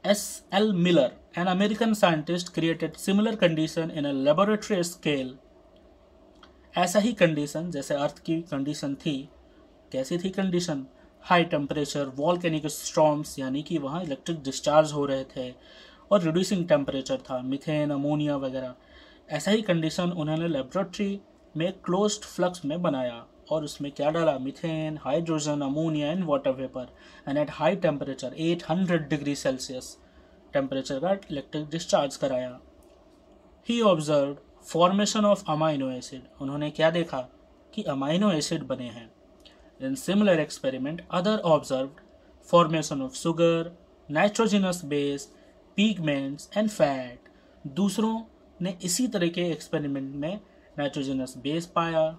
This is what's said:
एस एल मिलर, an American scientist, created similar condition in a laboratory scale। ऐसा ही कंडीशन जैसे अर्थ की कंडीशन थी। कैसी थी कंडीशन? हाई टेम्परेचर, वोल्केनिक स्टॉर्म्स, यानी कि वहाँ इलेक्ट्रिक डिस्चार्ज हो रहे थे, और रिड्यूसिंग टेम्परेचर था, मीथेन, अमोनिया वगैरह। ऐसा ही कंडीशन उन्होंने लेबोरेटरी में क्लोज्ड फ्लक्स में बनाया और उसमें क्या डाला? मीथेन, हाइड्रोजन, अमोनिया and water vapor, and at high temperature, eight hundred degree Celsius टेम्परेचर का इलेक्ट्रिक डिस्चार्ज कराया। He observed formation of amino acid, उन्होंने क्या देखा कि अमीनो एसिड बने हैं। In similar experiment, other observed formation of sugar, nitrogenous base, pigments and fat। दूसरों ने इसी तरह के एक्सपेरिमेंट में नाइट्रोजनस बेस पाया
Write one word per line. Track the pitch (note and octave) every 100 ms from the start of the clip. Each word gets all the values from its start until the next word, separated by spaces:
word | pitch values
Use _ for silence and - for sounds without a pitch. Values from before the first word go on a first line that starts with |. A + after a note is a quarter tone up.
एस | F3+ G3+ - - -
एल | F#3+ G#3+
मिलर, | F3+ F3 E3 B2+ - - -
an | F#3
American | F3+ G#3 G#3+ A3+
scientist, | G#3+ F3+ D#3 D3+ F3 F3
created | - E3 E3 D#3 -
similar | - G3 A3 A3
condition | F3 D#3+ D#3 - D#3+
in | D#3+ C#3+
a | C3+
laboratory | C#3 D#3 G3+ G#3 - F#3+
scale। | E3+ - D#3 C#3+ B2+ C3 - - - - - _ _ - - - - - -
ऐसा | E3+ F3+ G#3+
ही | G#3+
कंडीशन | A3 F3 D3+ D3 D#3 F3
जैसे | D3 C3+
अर्थ | D3 C#3+ -
की | - E3
कंडीशन | E3+ C#3 C#3 D3+ C#3+ C#3
थी। | E3 C3+ D3 - - - - - -
कैसी | C3 C3 F3
थी | F#3+
कंडीशन? | F#3 F#3+ F3 F3 C#3 C3+ - - _
हाई | - F3
टेम्परेचर, | E3+ D3+ C#3+ D3+ D3 D3 C3+ C3
वोल्केनिक | D#3 F3 F3 D#3 D3
स्टॉर्म्स, | - - E3+ D#3 D3 D3+ -
यानी | C3 C3+
कि | D3+ E3
वहाँ | C#3 E3
इलेक्ट्रिक | E3+ C3+ - E3
डिस्चार्ज | C3+ C3 - D3+ D3+
हो | D3 C#3
रहे | C3+ C3
थे, | C#3 B2+ - - - - - -
और | G3+
रिड्यूसिंग | E3 E3 F#3 F#3+ E3+
टेम्परेचर | D3 C3+ C3+ - C3
था, | - B2+
मीथेन, | B2+ C#3 - D3+ D3
अमोनिया | C#3 C#3+ D3+ D3 C#3+
वगैरह। | C3+ C3 B2+ - _ - - - -
ऐसा | D3+ F#3+
ही | A3
कंडीशन | G#3+ E3+ D#3+ F3 F3
उन्होंने | F3 D3+ D#3+ E3+
लेबोरेटरी | C#3+ B2+ F3+ F3+ - G3 G3+ - _ _
में | D3+ F3 F#3
क्लोज्ड | - F3+ G#3 G#3
फ्लक्स | - - F3+ F3+
में | C#3 E3
बनाया | F3 C3+ B2 A#2 A#2 - -
और | D#3
उसमें | D3 - C#3+
क्या | C#3 D3
डाला? | E3 D#3+ C3+
मीथेन, | C3 C3+ E3 D#3 D#3 D3+
हाइड्रोजन, | C3 D3+ E3 D#3 D3 D3
अमोनिया | C#3 D3 D#3+ D3+ D3
and | F3+ E3+
water | C#3 C3+
vapor, | C3 C3 C3 B2 - - - -
and | C#3+
at | D3
high | - D#3+ F#3+
temperature, | E3 C#3+ C3+ C3 B2 -
eight | D#3+ E3+ -
hundred | E3+ F3+ E3+ D3
degree | D3+ C#3+ C#3+
Celsius | C#3+ C3 - B2+ - - - - - - -
टेम्परेचर | C#3+ C3+ C3+ C3 C3+
का | F3
इलेक्ट्रिक | G3 - C#3+ - D#3 D3+
डिस्चार्ज | E3 - F3 C#3+ -
कराया। | C#3 B2+ B2+ B2+ - - - - - _ _ - - _ -
He | A#3
observed | G#3+ E3+ D3+ D3 C#3 C#3+ - - -
formation | E3 F3 G3 G3+ G#3+ G#3
of | G3 -
amino | D3+ D#3+ C#3+ C3
acid, | B2+ - C3 - -
उन्होंने | C#3 C#3+ D3+
क्या | D3+ D#3+
देखा | E3+ E3 C3+ B2+ - - - -
कि | -
अमीनो | F3+ C#3 C#3 F3 G#3
एसिड | D#3+ - D#3+ C3
बने | B2 B2
हैं। | A#2 A2+ _ - - - - - _
In | C3+ C3+
similar | - G3+ G#3 E3
experiment, | D3 - - C3 C3+ E3 -
other | F3 F#3 G#3+ E3+
observed | D3+ - C3 C3+ - - - - - -
formation | F3 D#3+ D#3+ D3 C#3 C3
of | -
sugar, | E3+ D#3+ E3+ E3 E3+ - - _ -
nitrogenous | D3 G3+ G#3 A3 G3+ F#3 F3 C#3+
base, | C#3+ C#3+ C#3 - - - - _ -
pigments | G#3+ F3 D#3 C#3 C3+ D3 - G3+
and | A3 -
fat। | D3 C3 B2 B2 - - - - D3
दूसरों | C3+ G3 G#3 A3 A3+ - _ - -
ने | F3+ F#3
इसी | F3+ - B3+
तरह | G3 E3+
के | F3 F3
एक्सपेरिमेंट | D3+ - D#3+ D3 C#3 C3+ C#3+
में | D3+ G#3+ - - - -
नाइट्रोजनस | C#3+ D3+ C3+ C3 B2+ B2+
बेस | C3 E3 F3
पाया | E3+ E3 D#3+ D#3